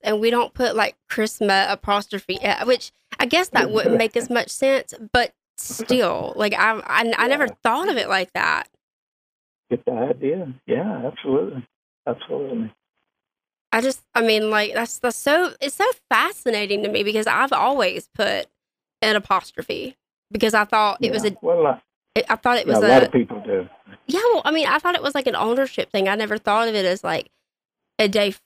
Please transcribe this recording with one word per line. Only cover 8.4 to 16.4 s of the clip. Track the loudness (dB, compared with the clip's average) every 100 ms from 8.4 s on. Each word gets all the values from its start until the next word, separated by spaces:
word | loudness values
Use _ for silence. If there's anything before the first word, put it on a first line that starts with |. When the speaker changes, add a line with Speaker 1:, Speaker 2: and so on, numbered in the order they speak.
| 0 0 -4 _ _ _ _ _ _ _ _ _ _
Speaker 2:
Get | -4 -2
the |
idea. | -4 -4 -2 -4 -4 -6 -12 -6
Yeah, | -4 -4 -6 -8
absolutely. | -8 -2 -2 -2 -8 -14 _ _ _ -8
Absolutely. | -8 -8 -8 -6 -6 -6 -10 _ _ _ _ _ _ _ _ _
Speaker 1:
I | -2
just, | -2 -4 _
I | 0
mean, | 2 2 2
like, | 0 0
that's, | -4 -6 -4
that's | -4 -2
so, | 0 2 0 -4
it's | -8 -2
so | -2 -2 _
fascinating | 0 0 -2